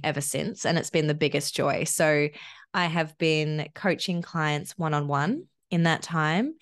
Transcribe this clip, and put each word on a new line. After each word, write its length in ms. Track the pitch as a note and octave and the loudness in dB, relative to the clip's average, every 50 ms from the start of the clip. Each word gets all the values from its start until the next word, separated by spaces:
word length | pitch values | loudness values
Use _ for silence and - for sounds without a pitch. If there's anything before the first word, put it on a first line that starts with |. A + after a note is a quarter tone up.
| - | -2
ever 160 | D3+ C#3 C#3+ | -2 -2 -2
since. 460 | C#3+ - - C#3 - - - - - | -2 -4 -4 -4 -4 -4 -4 -2 0
And 100 | - E3+ | 0 0
it's 140 | E3 - - | 0 0 0
been 160 | - E3 D3+ | 0 0 2
the 80 | D3+ D3+ | 2 2
biggest 420 | D3+ D#3 C#3 - C#3+ C#3+ - - | 2 2 2 2 0 -2 -2 -2
joy. 280 | - D3+ C#3+ C3+ - D#3+ | 0 0 0 0 0 -2
So 440 | - - - E3 D#3 D3+ D3 D3 D3 - - - - - - - _ - | -2 0 2 4 4 4 4 2 0 -2 -8 -18 -20 -20 -20 -12 _ -2
I 120 | F#3 F3 | -2 0
have 300 | E3 D#3+ E3+ D#3+ D3+ - | 0 0 0 -2 -2 -2
been 520 | - E3+ D#3+ D#3 D#3 D3+ D#3 D3+ D3+ D3+ - - | 0 2 2 2 2 2 0 0 -2 -4 -6 -6
coaching 460 | - - F#3+ E3+ - - - F3 E3+ | -2 0 0 0 0 0 -2 -2 -2
clients 560 | E3+ - - E3 D3+ D3+ D3 D3 C#3+ - - | -4 -4 -4 -2 0 0 0 -2 -4 -6 -6
one-on-one 680 | - E3 D#3 D3 D3 D3 C#3+ C#3+ C#3 C#3+ F#3 C4 E4+ F#4+ _ _ _ _ - | -4 -2 0 0 0 0 0 0 0 0 0 -2 -4 -6 _ _ _ _ -2
in 140 | F3+ E3+ E3 | 0 2 4
that 180 | E3 D#3+ - | 4 2 2
time, 520 | - - E3+ D#3+ D#3 D3+ D#3+ F#3+ B3 D4+ D#4+ - | -2 -2 -2 0 2 2 2 2 0 -2 -4 -8